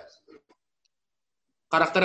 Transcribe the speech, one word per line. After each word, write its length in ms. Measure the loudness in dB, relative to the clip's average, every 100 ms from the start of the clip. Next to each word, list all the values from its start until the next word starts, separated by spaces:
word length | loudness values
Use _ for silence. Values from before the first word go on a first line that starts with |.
| -12 _ _ -20 _ _ _ _ _ _ _ _ _ _ _ _ -2
karakter 320 | 0 0 0